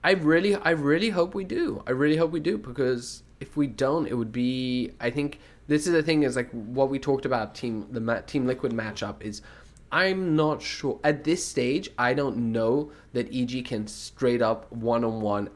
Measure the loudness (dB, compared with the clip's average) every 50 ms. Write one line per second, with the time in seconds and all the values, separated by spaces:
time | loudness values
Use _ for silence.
0 | 4 4 2 4 4 4 6 6 6 4 0 2 2 2 2 2 4 2 2 4
1 | 2 0 2 0 0 0 -2 -6 -6 -4 -2 -2 -2 -2 -4 -6 -4 -2 0 2
2 | 4 4 4 4 2 2 0 -2 -2 -2 -2 -2 -6 -8 -4 -2 0 0 0 -2
3 | -4 -10 -14 -16 -18 -20 -16 -16 -16 -8 -2 -2 -2 -2 0 0 0 0 2 0
4 | 0 -2 -2 -2 -2 -2 -2 0 0 0 0 0 -2 -2 0 -2 -2 -4 -6 -4
5 | -4 -2 -2 0 -2 -2 -6 -10 -20 -20 -20 -20 -2 0 0 2 2 4 2 4
6 | 4 4 4 4 4 2 2 -2 -4 -4 -8 -10 -10 -6 0 0 2 2 2 -2
7 | 0 0 0 0 2 -2 -2 -2 -2 -4 -8 -6 -6 -4 -4 -4 -6 -6 -6 -4
8 | -2 0 -2 -2 -4 -4 -2 0 0 0 0 0 -2 -2 -2 -2 -4 -6 -6 -6
9 | -6 -6 -8 -8 -10 -10 -10 -10 -14 -18 -20 -20 -20 -20 -20 -20 -10 -2 0 2
10 | 2 2 2 0 0 2 4 4 4 2 2 -2 -4 -8 -8 -4 -2 -4 -4 2
11 | 2 2 2 2 0 0 0 0 -2 -4 -2 0 0 2 0 -2 -4 -6 -4 0
12 | 2 2 2 2 0 -2 -2 -2 -2 0 0 2 2 2 2 2 0 -4 -10 -20
13 | -20 -6 -4 -4 -4 -2 -2 -4 -2 -2 -4 -6 -6 -4 -4 -4 -4 -6 -10 -12
14 | -14 -16 -6 0 2 2 4 4 2 2 2 0 -4 -12 -10 -4 0 2 2 2
15 | 2 0 0 0 0 0 2 0 0 -4 -8